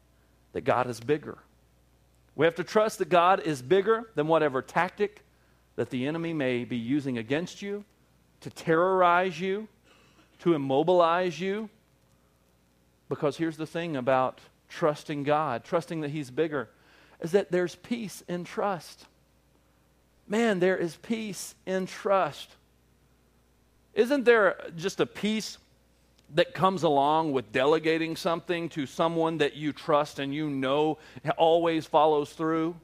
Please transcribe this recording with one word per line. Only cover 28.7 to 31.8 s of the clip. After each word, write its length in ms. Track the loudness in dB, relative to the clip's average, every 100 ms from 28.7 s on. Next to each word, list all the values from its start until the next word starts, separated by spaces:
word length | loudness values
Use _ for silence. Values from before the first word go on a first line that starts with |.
| -6 -6
someone 540 | -2 0 2 0 0
that 160 | -2 -2
you 180 | -8
trust 460 | -6 0 2 2 -4
and 120 | -6
you 160 | -4 -4
know 520 | -2 0 2 0 -2 -10 -10 -4 2
always 500 | 4 4 2 -2